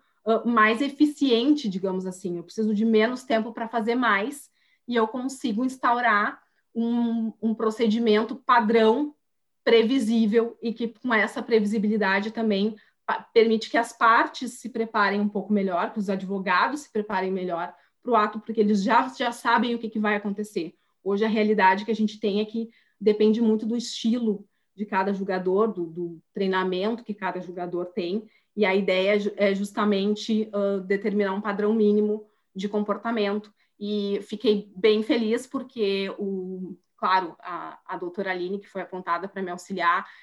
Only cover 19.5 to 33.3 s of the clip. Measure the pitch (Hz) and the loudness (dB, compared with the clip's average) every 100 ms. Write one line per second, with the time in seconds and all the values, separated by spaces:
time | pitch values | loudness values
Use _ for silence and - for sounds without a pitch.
19.5 | 233 233 233 226 220 208 208 208 196 214 | 2 2 -2 -4 -4 -2 -2 -2 -6 -6
20.5 | 185 160 - _ _ 190 202 220 220 214 | -6 -8 -10 _ _ -4 0 0 2 2
21.5 | 208 190 196 208 214 208 - 208 202 214 | 4 4 4 0 0 -2 -2 -2 -2 -2
22.5 | 226 226 _ _ - 202 208 214 214 226 | -4 -8 _ _ -2 2 4 4 4 4
23.5 | 214 214 240 233 - 233 240 226 196 - | 2 0 -4 -6 -4 -2 0 0 -2 -6
24.5 | _ _ - 208 190 190 196 190 185 180 | _ _ -12 -4 -2 -2 -2 -2 -2 0
25.5 | 190 220 180 170 165 175 165 _ 196 190 | 2 2 -2 -6 -6 -8 -10 _ -4 -2
26.5 | 190 185 185 208 226 - 202 190 175 175 | 0 0 -2 -2 -4 -8 -8 -6 -6 -8
27.5 | 180 175 175 175 - 170 208 214 _ _ | -10 -8 -6 -6 -6 -4 -6 -8 _ _
28.5 | - 196 190 190 185 190 208 202 - 202 | -2 2 2 2 2 2 2 0 0 0
29.5 | 196 202 - 208 196 202 208 - 214 214 | 0 -4 -2 0 2 0 -2 -2 -2 -2
30.5 | 202 202 196 185 196 208 202 202 196 214 | -2 0 -2 -2 -2 0 0 0 -2 -4
31.5 | 202 208 220 208 208 208 214 - _ _ | -2 0 2 4 4 2 -2 -8 _ _
32.5 | 190 202 208 208 208 233 233 202 | -8 -4 -4 -2 -4 -4 -2 -2